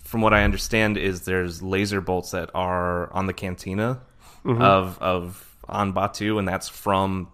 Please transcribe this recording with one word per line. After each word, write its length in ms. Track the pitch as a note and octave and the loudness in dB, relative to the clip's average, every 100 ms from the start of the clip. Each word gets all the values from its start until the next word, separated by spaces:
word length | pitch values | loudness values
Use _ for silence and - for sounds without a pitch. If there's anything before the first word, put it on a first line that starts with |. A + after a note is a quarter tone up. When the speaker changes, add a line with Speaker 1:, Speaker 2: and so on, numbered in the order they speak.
Speaker 1:
from 180 | - A2+ | -6 2
what 120 | A2 G#2 | 4 6
I 80 | |
understand 540 | G2+ F#2+ - A2+ G#2+ G2+ | 4 2 0 2 2 2
is 240 | F#2+ F2+ F#2 | -2 -2 -2
there's 380 | F#2 F2+ E2 | -2 -2 -4
laser 360 | F#2 F#2+ G2+ G2 | -2 0 0 0
bolts 320 | F2 F2+ - | -2 -2 -2
that 200 | F2+ D#2+ | -6 -4
are 580 | F2+ F2+ F2+ F2 F2 E2+ | -2 0 0 0 -2 -4
on 120 | F#2+ F#2+ | -4 -4
the 80 | |
cantina 680 | F2 F#2+ F2+ F#2+ G2 A#2 B2+ - - - - - | -4 -6 -6 -6 -2 -2 -4 -10 -20 -20 -8 -2
Speaker 2:
Mm-hmm. 160 | A2+ | 4
Speaker 1:
of, 380 | G2 F#2+ F#2 F2+ | 6 6 4 -2
of 560 | F#2 F#2 F2+ F2+ - - - | -2 -2 -4 -12 -20 -20 -6
on 260 | G2+ G2+ | -2 0
Batuu, 440 | F#2+ G2+ - G#2 G#2+ | 0 -2 -2 -2 0
and 100 | F#2+ | 0
that's 220 | F#2 - | -2 -6
from 600 | - G#2 F#2+ F#2+ F#2+ F2 | -6 0 2 2 -2 -6